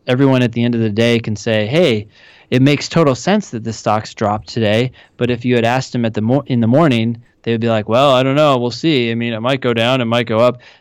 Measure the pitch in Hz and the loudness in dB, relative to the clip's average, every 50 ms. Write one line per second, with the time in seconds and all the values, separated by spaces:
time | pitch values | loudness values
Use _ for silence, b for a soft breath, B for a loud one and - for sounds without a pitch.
0 | - - 127 127 139 135 131 127 123 117 117 120 120 120 117 117 113 110 101 110 | -6 -2 0 2 2 4 4 2 2 0 0 -2 -2 -2 0 -2 -2 -2 0 0
1 | 117 120 120 113 113 113 107 - - 117 110 107 104 104 135 170 180 147 113 107 | 2 2 2 0 -2 -4 -8 -6 -4 -2 -2 -2 -2 0 0 2 2 2 0 -2
2 | 104 - b b b b b b b b 127 127 131 143 147 139 - - - 165 | -4 -10 b b b b b b b b 0 2 4 4 2 0 -2 -2 0 2
3 | 165 143 127 - - 180 202 214 196 - - 113 110 113 110 - - 117 107 107 | 2 2 0 0 0 -2 0 0 -2 -4 -10 -10 -8 -8 -8 -6 -2 -2 -2 -2
4 | 107 - - - 113 101 104 110 - - - 120 113 101 107 113 127 127 b b | -2 -6 -6 -4 -2 -2 -2 -4 -6 -8 -4 -2 0 0 2 0 0 -2 b b
5 | b b b - 123 117 123 117 120 123 123 117 113 117 123 131 131 - - 123 | b b b -4 -2 -2 -2 -2 -2 0 0 2 2 2 0 0 -2 -4 -4 -4
6 | 117 113 110 104 107 113 127 143 - - 131 117 117 117 120 147 170 151 120 117 | -2 -2 -2 -2 -2 0 0 0 0 -2 -2 0 2 2 4 4 4 4 2 0
7 | 113 117 117 117 b b b b - 120 117 113 113 117 113 107 101 - 110 123 | 0 -2 -4 -8 b b b b -6 -4 -4 -2 0 0 0 -2 0 0 2 2
8 | 139 147 131 123 131 135 135 147 156 147 135 123 120 120 117 - - 165 156 127 | 4 4 4 2 2 2 2 2 2 2 2 0 -2 -4 -6 -4 -2 0 0 0
9 | 120 117 113 113 117 120 117 107 113 127 139 127 - 123 117 113 113 123 131 131 | 0 -2 -2 -4 -4 -4 -6 -4 -2 -2 -2 -2 -2 -2 0 0 0 0 0 0
10 | 120 113 117 120 120 113 110 110 120 123 120 120 B B B B | 0 0 0 -2 0 0 0 2 2 2 0 -2 B B B B